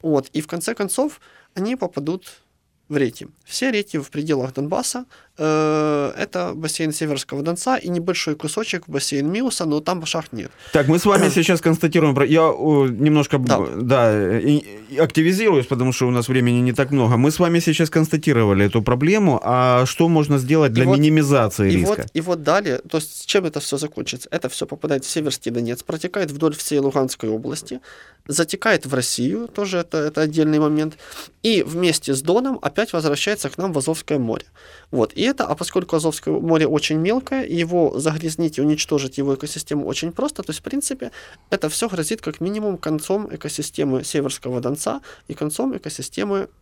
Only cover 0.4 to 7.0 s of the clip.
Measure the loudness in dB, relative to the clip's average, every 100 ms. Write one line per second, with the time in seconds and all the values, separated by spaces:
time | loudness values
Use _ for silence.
0.4 | -6 -6 -6 -4 -4 0 -2 -4 _ _
1.4 | _ -6 -4 -2 -4 -4 -6 -6 -10 -20
2.4 | _ _ _ _ _ 0 0 -2 -18 _
3.4 | _ -4 0 0 -2 -6 -6 -8 -2 -2
4.4 | -2 -4 -2 -2 -2 -6 -10 -20 _ -4
5.4 | 0 2 2 2 2 0 -2 -4 -6 -4
6.4 | -4 -6 -6 -4 -4 -2